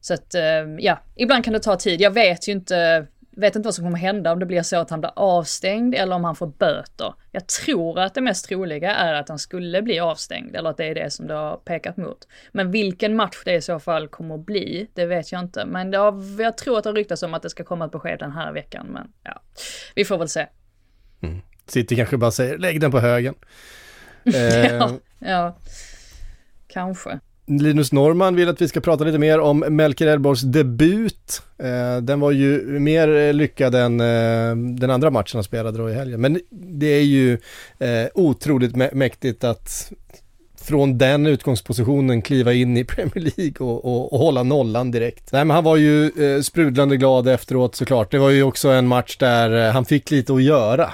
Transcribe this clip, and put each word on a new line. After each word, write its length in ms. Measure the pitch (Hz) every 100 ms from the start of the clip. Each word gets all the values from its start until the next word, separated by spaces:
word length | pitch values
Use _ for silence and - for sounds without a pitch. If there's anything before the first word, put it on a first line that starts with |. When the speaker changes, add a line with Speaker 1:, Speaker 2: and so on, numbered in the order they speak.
Speaker 1:
Så 140 | -
att, 200 | 170 -
eh, 80 | 180 160 160 156 156
ja, 200 | 196 160 - -
ibland 280 | 233 254
kan 80 | 233
det 80 | 220
ta 160 | 220 185
tid. 240 | 214 170
Jag 100 | 202
vet 380 | 202 202 170 -
ju 40 |
inte, 540 | 202 185 180 170 165 147 _ _ -
vet 200 | 202 214
inte 100 | 214
vad 80 |
som 100 | 180
kommer 140 | 175 170
hända, 340 | 185 208 165
om 60 | 170
det 80 | 180
blir 160 | 180
så 140 | 165 175
att 140 | 165
han 100 | 160
blir 100 | 147 -
avstängd 800 | 196 180 156 - 185 208 240
eller 220 | 254 185 180
om 80 |
han 120 | 170 156
får 100 | 170
böter. 680 | - 180 151 - - - - _
Jag 140 | - 180
tror 520 | - - 240 165 170
att 160 | 190
det 60 | 269
mest 280 | 254 185 -
troliga 460 | 190 185 151 175 208
är 180 | 175
att 140 | 147 143
han 100 | 151
skulle 440 | - 180 175 175
bli 160 | 220 170
avstängd, 560 | 170 156 - 85 - -
eller 140 | 160
att 60 | 151
det 80 |
är 100 | 160
det 160 | 160 151
som 160 | - 156
det 80 |
har 220 | 156 151 160
pekat 400 | - 170 - 170
mot. 220 | 175 - _ - -
Men 180 | - 185
vilken 460 | 202 202 180 214 220
match 200 | 196 -
det 100 | -
i 60 | 175
så 160 | 151 165
fall 280 | 160 160 156
kommer 260 | - 165
att 120 | 156 160
bli, 440 | 208 - 170 220
det 120 | - 175
vet 260 | 180 156
jag 80 | 180
inte. 240 | 180 - 101
Men 240 | 180 185
det 80 | 196
har, 440 | 208 202 190 202
jag 160 | 226 226
tror 200 | - 226
att 60 |
det 60 | 214
har 40 |
ryktats 280 | 208 208 165
om 120 | 170
att 80 | 165
det 80 | 165
ska 140 | -
komma 200 | 170 175
ett 80 | 160
besked 260 | 156 165 156
den 140 | 147
här 200 | 151 156
veckan, 340 | 151 143 - -
men 160 | - - _
ja, 180 | - - _ - - - -
vi 100 | -
får 140 | 196 185
väl 100 | 165
se. 180 | 170 147 _ _ _ _ _ _ _
Speaker 2:
Mm. 160 | 82 87 - _ -
City 300 | 131 117 117
kanske 200 | 117 127
bara 140 | 117
säger, 280 | - 127 156
"Lägg 220 | 180 156
den 100 | 151
på 100 | 127
högen." 340 | 120 120 123 -
Speaker 1:
<laughs> 60 | _ - - - - - - - -
Speaker 2:
Eh. 400 | 139 120 117 120 120
Speaker 1:
Ja, 140 | 120 123 _ _
ja. 380 | - 185 175 175 - - - - - - - - _ - -
Kanske. 540 | - 185 185 - - _ _ -
Speaker 2:
Linus 440 | 143 151 151 139
Norman 440 | 139 143 170 190 180
vill 120 | 175
att 120 | 170
vi 60 | 170
ska 120 | 165
prata 240 | - 156
lite 140 | 156 156
mer 220 | 151 156
om 180 | 151 147
Melker 480 | 151 151 156 135 160
Elborgs 340 | 151 139 135
debut. 1000 | 131 139 135 117 156 202 226 - - - - _
Eh, 380 | 127 123 123 123
den 180 | 120 143
var 100 | 143
ju 320 | 139 139 143 107 143
mer 520 | 143 160 156 147 147
lyckad 420 | 147 151 - 131
än, 260 | 123 120 120
eh, 560 | 117 117 113 113 113 117 123 123
den 120 | 127
andra 200 | 127 156
matchen 260 | 131 101 120
han 80 |
spelade 340 | 98 117 113 110
då 120 | 113
i 20 |
helgen. 260 | 110 135 117
Men 200 | 127 170 -
det 360 | 202 180 156 151
är 160 | 147
ju, 300 | 147 139 127 117 - - - _
eh, 280 | 127 117 120
otroligt 640 | - 170 123 143 135 123 120
mä-, 140 | 131
mäktigt 500 | 135 131 - 135 113
att 480 | 123 113 - - - - - - - _ _ -
från 360 | - 147 139 123
den 280 | 131 147 151
utgångspositionen 960 | 139 - 123 - 113 113 143 135 117
kliva 300 | 110 135 120
in 240 | 123 123 120
i 80 |
<laughs> 0 |
Premier 480 | 127 - 170 - 160 -
League 300 | 170 - 127
och, 180 | 117
och, 280 | 127 123 127
och 60 | 139
hålla 240 | 160 131
nollan 480 | 123 143 120 110 127
direkt. 420 | 117 117 - -
Nej, 120 | 180
men 100 | 160
han 100 | 151
var 120 | 160 160
ju, 280 | 151 151 151 147 143 139
eh, 40 |
sprudlande 540 | 139 - 156 127 139 139
glad 320 | 131 131 127
efteråt, 460 | 123 - 131 123
såklart. 360 | - 127 127 107
Det 80 | 143
var 120 | 139
ju 120 | 139
också 260 | 135 - 143
en 180 | 131 123
match 300 | 123 - -
där, 500 | 131 120 117 113 113
eh, 60 |
han 120 | 127
fick 260 | 123 147 -
lite 220 | 147 123
att 80 | 131
göra 420 | 131 151 107 131 165